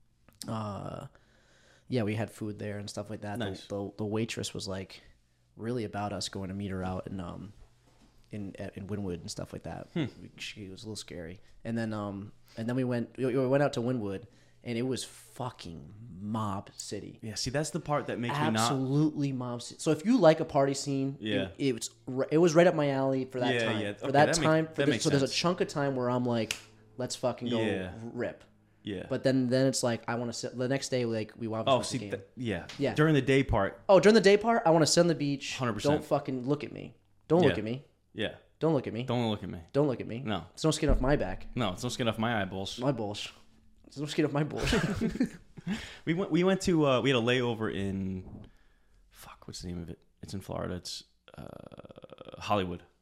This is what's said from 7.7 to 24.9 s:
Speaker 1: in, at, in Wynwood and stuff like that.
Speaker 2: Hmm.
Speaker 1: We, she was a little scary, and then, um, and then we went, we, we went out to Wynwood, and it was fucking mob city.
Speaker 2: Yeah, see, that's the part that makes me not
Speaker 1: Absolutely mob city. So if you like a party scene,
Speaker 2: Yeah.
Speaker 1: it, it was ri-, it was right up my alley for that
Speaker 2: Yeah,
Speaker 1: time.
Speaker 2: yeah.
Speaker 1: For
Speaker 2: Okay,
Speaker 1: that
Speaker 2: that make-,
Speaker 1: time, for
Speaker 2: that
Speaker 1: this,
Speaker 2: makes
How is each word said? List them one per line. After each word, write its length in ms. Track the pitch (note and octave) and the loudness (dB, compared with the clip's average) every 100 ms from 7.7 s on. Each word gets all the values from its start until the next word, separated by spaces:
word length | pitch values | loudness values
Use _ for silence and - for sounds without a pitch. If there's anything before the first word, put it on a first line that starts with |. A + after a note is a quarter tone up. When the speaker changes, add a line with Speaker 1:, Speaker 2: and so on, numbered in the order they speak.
| _ _ _ - _ - | _ _ _ -20 _ -14
Speaker 1:
in, 220 | G#2+ G2 - | -12 -10 -10
at, 180 | F#2+ - | -12 -10
in 100 | F#2+ | -8
Wynwood 320 | G#2 G2 E2+ | -6 -4 -6
and 100 | G2 | -8
stuff 220 | - - | -10 -10
like 100 | - | -10
that. 240 | - F2 - | -10 -12 -8
Speaker 2:
Hmm. 120 | F3 C3+ - | -4 -4 -6
Speaker 1:
We, 100 | F#2+ - | -18 -14
she 300 | - - F#2+ | -14 -12 -14
was 140 | F#2+ | -12
a 40 | G#2+ | -12
little 100 | G#2 | -12
scary, 420 | - D2+ E2 F#2 - - | -12 -12 -12 -14 -18 -14
and 140 | A2+ A#2 | -6 -4
then, 140 | A2+ | -4
um, 400 | G#2+ G#2 G2 G#2 - - - | -4 -4 -6 -10 -16 -16 -8
and 120 | A2+ | -4
then 60 | |
we 80 | B2+ | -2
went, 280 | B2 A#2+ A#2 - | 0 -2 -4 -4
we, 100 | C3 | -2
we 200 | B2+ B2+ | 0 2
went 160 | C#3 | 4
out 120 | C#3+ | 2
to 60 | C3 | 0
Wynwood, 420 | A#2 B2+ G2+ F#2+ - _ _ _ A#2 | -2 -2 -2 -6 -10 _ _ _ -6
and 100 | A#2 | -4
it 60 | |
was 220 | B2+ A#2 | -2 -4
fucking 920 | - - - - B2 - F2 D#2+ D2 G#2 A#2 F2 | -6 -14 -16 -10 -10 -10 -12 -14 -14 -18 -18 -12
mob 480 | G#2 A2 G#2+ G2 - - | -6 -4 -2 -4 -8 -14
city. 420 | - G#2 G2 - | -10 -10 -10 -12
Speaker 2:
Yeah, 120 | A2 G#2 | -10 -6
see, 140 | C3+ | -4
that's 200 | C#3 D#3 | -2 -2
the 100 | F3 | -4
part 280 | D3 D3 A#2+ | -2 -2 -2
that 100 | G2+ | -4
makes 160 | A#2+ C#3+ | -2 0
me 140 | D3+ | 0
not 60 | A2 | 2
Speaker 1:
Absolutely 760 | A#2 C3+ C3 C#3+ D3+ D3+ C#3+ | 2 2 2 2 2 2 -2
mob 300 | C3 B2 A#2+ | -2 -6 -8
city. 160 | - - | -10 -4
So 120 | D#3+ | 0
if 120 | D3+ | 0
you 140 | F#3 B3+ | 4 6
like 220 | E3 D#3+ | 8 8
a 40 | |
party 300 | D#3+ D3 C#3 | 4 2 2
scene, 420 | C#3 C#3+ C#3 C3+ C#3 | 2 -2 -2 -2 -2
Speaker 2:
Yeah. 140 | G#2+ G2+ F#2+ F#2 | -2 0 0 0
Speaker 1:
it, 120 | C#3 | 0
it 60 | |
was 160 | A2+ - - - | 0 -4 -12 -6
ri-, 200 | C3 C3 | -4 2
it 80 | D3+ | 6
was 160 | F3 | 6
right 120 | D#3 F3+ | 8 6
up 80 | |
my 160 | D#3+ C#3+ | 6 2
alley 340 | C3+ C3+ C3+ | 2 2 0
for 160 | C3 B2+ | -2 -2
that 140 | A#2+ | 0
Speaker 2:
Yeah, 100 | A#2+ | 2
Speaker 1:
time. 160 | A2+ G#2+ | 2 0
Speaker 2:
yeah. 120 | G#2 | -2
Speaker 1:
For 120 | G#2 C3+ | -4 2
Speaker 2:
Okay, 60 | |
Speaker 1:
that 140 | C#3 D3+ | 6 6
Speaker 2:
that 120 | D#3+ | 6
make-, 40 | D#3 | 4
Speaker 1:
time, 200 | D#3+ D#3+ | 4 2
for 60 | |
Speaker 2:
that 20 | - | 0
Speaker 1:
this, 20 | |
Speaker 2:
makes 160 | C#3+ | 2